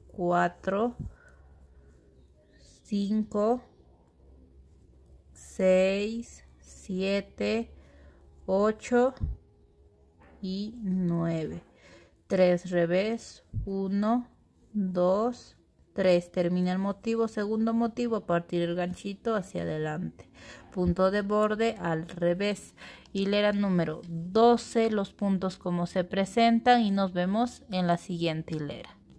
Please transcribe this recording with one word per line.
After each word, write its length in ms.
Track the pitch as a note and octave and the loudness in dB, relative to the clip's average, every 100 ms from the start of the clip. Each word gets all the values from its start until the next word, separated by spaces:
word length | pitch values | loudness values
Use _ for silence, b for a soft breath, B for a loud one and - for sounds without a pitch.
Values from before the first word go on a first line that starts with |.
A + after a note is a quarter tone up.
| - | -14
cuatro, 880 | - F3 F3 F3 - - G3 A#3+ A#3+ B B B B B B B B B B B - - _ _ - - - | -4 0 2 2 -2 -4 0 -2 -4 B B B B B B B B B B B -20 -20 _ _ -20 -20 -20
cinco, 800 | - G3+ G3 G#3+ G#3+ G#3 G#3+ B3 - - - - _ _ - - - - - - - - - - - | -6 -4 -2 -2 -2 0 0 0 -4 -20 -20 -20 _ _ -20 -20 -20 -20 -20 -20 -20 -20 -20 -20 -20
seis, 1120 | - - - F#3+ F#3 F#3+ G3 G#3 A3+ A#3 - - - | -20 -12 0 4 4 4 0 -4 -6 -10 -16 -20 -20
siete, 1120 | - - - F#3 F#3+ G3+ G3 - G#3 A3+ A#3 b b b b b b - - | -20 -18 -8 -4 -2 -2 -4 -6 -2 -2 -4 b b b b b b -14 -2
ocho 680 | F#3+ G#3+ G#3+ - A#3+ B3+ B3+ - - - _ - _ - _ _ _ - - | 2 2 0 0 2 2 0 -6 -8 -14 _ -20 _ -20 _ _ _ -20 -12
y 320 | F#3 F#3+ G#3+ A#3+ | -8 -6 -8 -8
nueve. 800 | G3+ F#3 F3 E3+ E3+ E3 D#3 E3+ - B B B B _ - | -4 0 0 0 0 -2 -4 -8 -14 B B B B _ -2
Tres 440 | F#3+ F3+ F3+ F3+ | 4 4 4 0
revés, 760 | F3 E3+ F3+ G#3+ A3+ - - _ - | 0 2 2 0 -4 -8 -20 _ -8
uno, 640 | - G3 F#3+ G3+ G#3 B3 A#3+ _ _ _ _ | -4 -4 -2 0 2 0 -2 _ _ _ _
dos, 840 | G#3+ F#3 F3+ F3+ G3 A#3 B3 - - _ _ _ | -4 -2 2 2 2 0 -4 -12 -20 _ _ _
tres. 400 | - F#3+ F3 F3 | 0 4 4 2
Termina 400 | F#3 F3 F3+ F3+ | -2 0 2 0
el 60 | F#3 | 0
motivo, 500 | G3 F#3+ A3+ A3+ A3+ | -2 -4 -2 0 -2
segundo 440 | A3 G#3 A3 A3+ | -2 -2 0 0
motivo, 440 | A3+ A#3 A#3 A#3+ G#3+ | 0 0 -2 -2 -2
a 100 | - | 0
partir 340 | E3+ E3+ F3 | -2 0 -2
del 140 | E3+ | -2
ganchito 640 | F3 F3 F3+ G3+ G3 A#3 G#3+ | -2 -4 -6 -10 -6 -4 -4
hacia 260 | F#3 F3 | -4 -6
adelante. 640 | E3+ D#3 D#3 D#3 E3 - - B B B B | -4 -4 -4 -6 -8 -10 -20 B B B B
Punto 400 | F#3 F3+ F3 F#3+ | -2 0 4 2
de 100 | G#3 | 2
borde 540 | G3+ G#3 G#3+ G#3+ A3+ A3 | 0 2 2 2 -2 -2
al 300 | F3 D#3+ E3+ | -2 -2 -4
revés. 640 | E3+ F3 F3 G3+ G3 - B B B B | -2 0 2 0 -4 -8 B B B B
Hilera 400 | G3 G3 G#3 G#3 | -4 0 2 2
número 500 | G3+ G3+ F3 D#3 D#3 E3+ | 2 2 2 0 -4 -8
doce, 800 | E3 F3 G#3+ A#3+ A#3 - A#3 A3+ | -8 0 6 6 6 2 0 0
los 240 | G#3+ G3 | 0 -2
puntos 420 | - G3+ F#3+ F#3+ F#3 | -2 0 0 -2 -6
como 300 | F3+ F3 F3 | -4 -2 -2
se 180 | F#3+ | -2
presentan 800 | F3 G3 F#3+ A#3 A#3 A#3 B3 A#3+ | -2 -2 0 2 4 4 4 4
y 80 | G#3+ | 4
nos 240 | G3 G3 | 0 0
vemos 480 | F3+ F3+ G#3+ B3 - - | 0 0 0 -2 -6 -6
en 160 | F#3 F3 | -2 0
la 100 | F3 | 0
siguiente 600 | - E3+ E3+ D#3+ D#3+ D#3 | -2 -4 -2 -2 -4 -6
hilera. 420 | C#3+ - - - - | -6 -10 -16 -20 -20